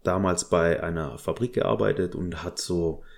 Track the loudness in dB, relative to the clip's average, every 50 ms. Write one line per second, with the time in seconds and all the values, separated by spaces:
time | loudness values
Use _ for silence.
0 | _ 0 0 2 2 2 2 0 0 2 4 4 6 4 4 2 0 -2 -2 -2
1 | -4 -4 -8 -6 -4 -4 -2 -2 -2 -2 0 0 2 2 2 2 2 2 2 2
2 | 0 -2 -2 -4 -6 -6 -6 -6 -8 -8 -8 -8 -4 -2 0 0 0 0 -2 -4
3 | -10 -16 -20